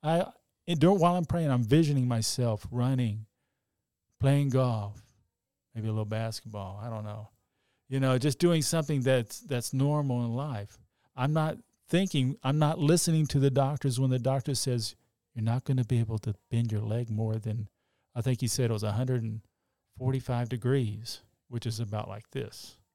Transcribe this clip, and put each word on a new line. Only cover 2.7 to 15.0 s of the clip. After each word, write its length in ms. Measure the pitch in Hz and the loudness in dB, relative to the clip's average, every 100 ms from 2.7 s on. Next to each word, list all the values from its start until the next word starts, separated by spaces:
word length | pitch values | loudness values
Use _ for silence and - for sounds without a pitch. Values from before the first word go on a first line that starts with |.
running, 560 | 120 123 131 120 104 107 _ _ _ _ _ _ _ _ _ | -2 0 2 0 -2 -8 _ _ _ _ _ _ _ _ _
playing 300 | 139 143 143 | 2 4 2
golf, 520 | 127 127 113 104 107 _ _ _ _ _ _ _ | 2 2 0 -4 -12 _ _ _ _ _ _ _
maybe 140 | 113 110 | -8 -4
a 20 | |
little 140 | 110 | -4
basketball, 760 | 107 110 113 110 - 104 95 101 | -4 -4 -6 -8 -12 -12 -10 -10
I 80 | 117 | -10
don't 160 | 110 | -10
know. 240 | 107 104 110 _ _ _ _ _ _ | -10 -12 -16 _ _ _ _ _ _
You 80 | 135 | 0
know, 160 | 135 127 | 2 2
just 220 | 147 135 | 2 2
doing 240 | 175 165 | 2 2
something 400 | 147 165 151 147 | 2 -2 0 0
that's, 380 | 127 131 117 - | 4 2 2 -10
that's 340 | 233 123 - | -6 -6 -4
normal 500 | 131 139 147 143 123 | 0 2 2 0 -2
in 100 | 120 | -2
life. 440 | 117 151 113 101 - _ _ _ | -4 -4 -6 -10 -16 _ _ _
I'm 200 | - 131 | -2 0
not 240 | 156 156 - - _ _ | 2 0 -4 -14 _ _
thinking, 480 | 175 190 147 127 143 | 0 2 2 0 0
I'm 160 | 131 147 | 0 2
not 200 | 151 139 | 2 2
listening 480 | 143 170 - 160 151 | 4 4 4 2 2
to 120 | 143 | 4
the 120 | 139 | 4
doctors 500 | 135 135 143 139 123 | 4 0 0 -2 0
when 80 | 131 | 2
the 100 | 127 | 2
doctor 360 | 120 135 151 | 0 -2 -2
says, 420 | 135 - 123 107 - | -4 -2 -2 -4 -10